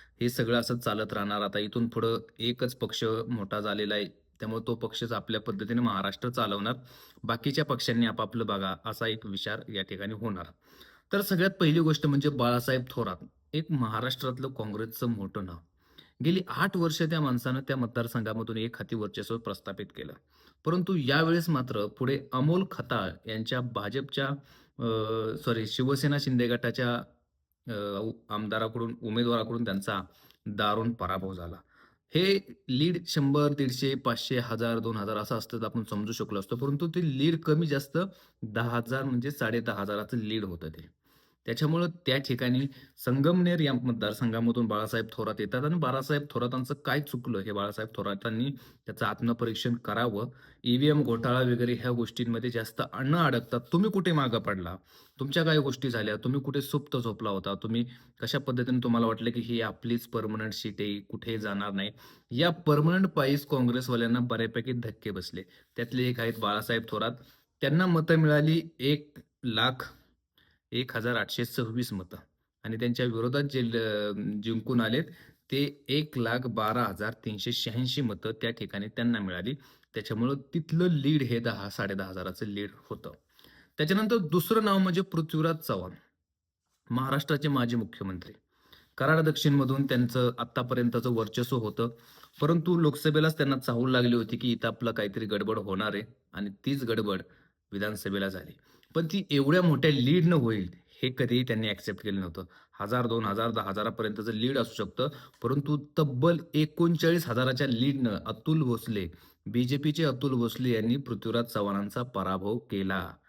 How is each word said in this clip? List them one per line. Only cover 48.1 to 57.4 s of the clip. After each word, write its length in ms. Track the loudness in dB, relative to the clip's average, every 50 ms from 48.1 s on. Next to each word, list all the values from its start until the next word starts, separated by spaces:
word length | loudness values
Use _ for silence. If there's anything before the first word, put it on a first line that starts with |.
| -4 -4 -4 -4 -2 0 -2 -2 -2 -6 -12 -20 -20 _ _
त्याचं 200 | -16 -6 -4 -2
आत्मपरीक्षण 680 | -2 -2 0 0 0 2 2 0 -2 -2 -2 0 0 -2
करावं. 540 | 0 -2 -4 -2 0 0 0 0 -2 -4 -6 -8 -14 -20 -20 -20 _ 0
ईव्हीएम 400 | 2 4 6 6 6 6 6 4
घोटाळा 380 | 2 2 0 2 2 4 4
वगैरे 320 | 4 4 4 4 2 2 0
ह्या 180 | 0 0 -2
गोष्टींमध्ये 580 | 0 0 0 -2 -2 -4 -2 0 0 -2 -2 -2
जास्त 320 | -2 -2 -6 -6 -4 -6 -6 -6 -4
न 220 | -4 2 2 4
अडकता 420 | 6 6 4 4 2 0 0 -4 -4
तुम्ही 340 | -2 2 2 4 4 4
कुठे 200 | 2 2 2 4
मागं 280 | 2 2 2 2 0 0
पडला, 380 | 0 0 -4 -2 -4 -8 -10 -12 -14 _ _ -20 -20 _ _ -8
तुमच्या 240 | -6 -2 0 2 4
काय 140 | 6 6 4
गोष्टी 320 | 4 2 0 -2 -2 -2
झाल्या, 260 | 0 0 0 -2 -2
तुम्ही 260 | -2 0 0 0 0
कुठे 200 | -2 -2 -2 -2
सुप्त 360 | -2 0 -2 -4 -2 -2 -4 -2
झोपला 320 | -2 -2 -4 -4 -4 -2
होता, 240 | -2 -2